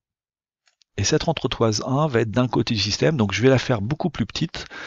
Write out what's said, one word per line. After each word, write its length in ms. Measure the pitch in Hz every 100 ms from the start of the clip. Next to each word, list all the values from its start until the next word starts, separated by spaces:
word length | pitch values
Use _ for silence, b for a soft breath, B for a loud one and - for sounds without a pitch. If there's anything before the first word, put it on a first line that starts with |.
| _ _ _ _ _ _ _ _ _ -
Et 60 |
cette 240 | 104 156 -
entretoise 560 | 156 123 - 113 107 -
un 220 | 135 156
va 140 | 117
être 100 | 113
d'un 160 | 104 123
côté 260 | 147 123
du 60 | 113
système, 380 | 98 - 139 156
donc 140 | 104
je 100 | 95
vais 80 | 123
la 100 | 131
faire 220 | - 120
beaucoup 280 | 101 151 180
plus 160 | - 113
petite, 400 | - 160 - - B